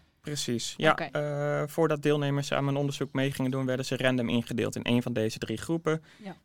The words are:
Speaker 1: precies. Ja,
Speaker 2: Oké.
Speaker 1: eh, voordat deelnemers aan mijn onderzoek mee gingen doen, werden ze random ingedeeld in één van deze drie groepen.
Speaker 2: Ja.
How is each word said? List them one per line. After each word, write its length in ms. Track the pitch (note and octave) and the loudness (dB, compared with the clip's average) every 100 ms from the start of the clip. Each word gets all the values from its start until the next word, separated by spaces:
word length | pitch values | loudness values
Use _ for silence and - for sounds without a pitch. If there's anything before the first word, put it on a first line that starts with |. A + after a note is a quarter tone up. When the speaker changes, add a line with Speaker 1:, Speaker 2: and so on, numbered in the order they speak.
| _ _ | _ _
Speaker 1:
precies. 540 | - C#3+ - A#2 - - | -10 -6 -2 -4 -4 2
Ja, 140 | D#3 | 4
Speaker 2:
Oké. 140 | - | 4
Speaker 1:
eh, 580 | D#3 D3+ D3 C#3+ D3 D3 D3 | 0 -4 -2 -2 -2 -2 -2
voordat 360 | - D#3+ D3+ | 2 2 4
deelnemers 500 | D3 D3 C#3+ C#3+ C#3+ | 2 2 2 0 0
aan 120 | C3+ | 0
mijn 120 | C#3 C#3 | 2 0
onderzoek 360 | C#3+ C#3+ C3+ | 0 -2 -4
mee 200 | C3+ C3+ | 0 -2
gingen 180 | C3+ C3 | 0 -2
doen, 160 | C3+ C3 | 0 -2
werden 180 | B2+ | -2
ze 120 | C3 B2+ | -2 0
random 320 | C3 B2+ A#2 | 2 2 2
ingedeeld 480 | A#2 - A2+ G#2 - | 0 0 -2 -2 -2
in 60 | |
één 200 | - A#2+ | 2 2
van 100 | A#2+ | 2
deze 260 | A#2 A2 - | 0 -2 -2
drie 180 | - A2 | -4 -4
groepen. 460 | - E3 D#3 D#3 - - | -2 -2 0 -2 -4 -18
Speaker 2:
Ja. 140 | G3+ E3+ | -16 -16